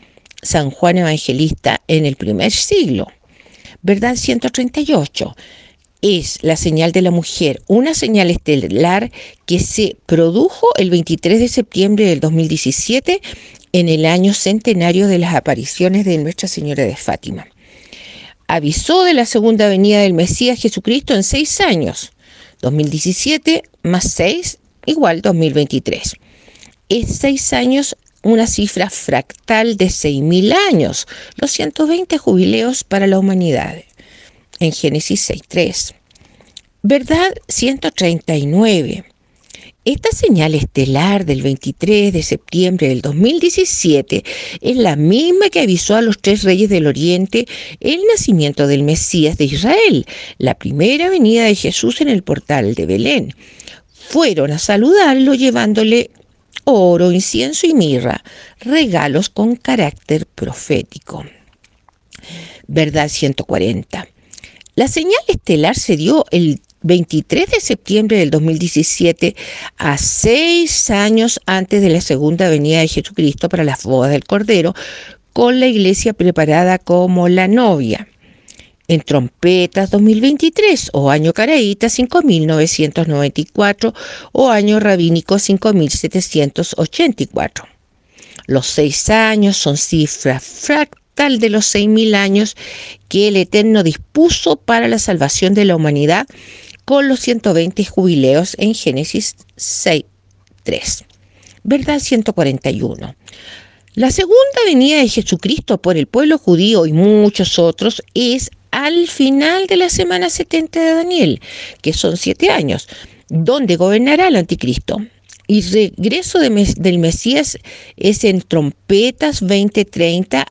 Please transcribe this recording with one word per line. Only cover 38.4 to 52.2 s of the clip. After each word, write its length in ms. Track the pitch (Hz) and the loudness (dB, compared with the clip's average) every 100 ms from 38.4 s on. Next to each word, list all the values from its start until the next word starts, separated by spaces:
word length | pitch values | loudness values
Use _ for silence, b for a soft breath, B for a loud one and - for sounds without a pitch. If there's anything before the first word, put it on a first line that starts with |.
| 143 | 0
nueve. 580 | 175 220 185 143 - - _ _ B B B B B - | 2 2 2 -2 -8 -14 _ _ B B B B B -6
Esta 220 | 285 453 | -4 -4
señal 460 | - 427 185 156 156 | 0 2 2 2 0
estelar 680 | - - 135 135 180 202 170 | -2 -2 0 0 2 0 0
del 180 | 135 | -2
veintitrés 680 | 139 135 139 - 175 208 202 | -2 -4 -6 -6 0 2 2
de 120 | 180 | 0
septiembre 640 | - - - 170 180 180 143 | -4 -6 -4 0 0 2 0
del 140 | 127 | 0
dos 120 | 139 | -2
mil 260 | 147 226 330 | 0 2 2
diecisiete 840 | 349 359 370 - 160 143 - - - B B B | 0 0 -2 0 2 2 0 -4 -6 B B B
es 180 | - 254 | -4 0
la 180 | 202 147 | 0 2
misma 560 | 156 226 330 370 403 | 2 2 2 2 2
que 80 | 349 | 0
avisó 360 | 233 175 - 214 | 0 0 0 0
a 60 | |
los 160 | 226 202 | 0 0
tres 240 | 196 208 | 0 0
reyes 280 | 202 185 208 | 2 2 2
del 180 | 185 151 | 2 0
Oriente 580 | 139 165 180 190 226 240 B B 156 | 0 0 0 0 -2 -4 B B -8
el 200 | - 330 415 | -4 0 2
nacimiento 560 | 440 - 180 147 143 143 | 2 2 2 2 0 0
del 160 | 143 | 2
Mesías 560 | 143 160 - 175 151 175 | 0 0 -2 0 0 0
de 60 | |
Israel, 640 | 143 143 208 381 440 151 - B B B | -2 -2 0 2 2 2 -2 B B B
la 160 | 127 - | -4 -4
primera 560 | 120 139 202 294 359 | -4 0 0 2 0
venida 340 | 370 220 233 226 | 2 4 4 2
de 80 | |
Jesús 480 | 202 - - 233 - | 0 -2 -2 -2 0
en 80 | 294 | 0
el 140 | 208 | 0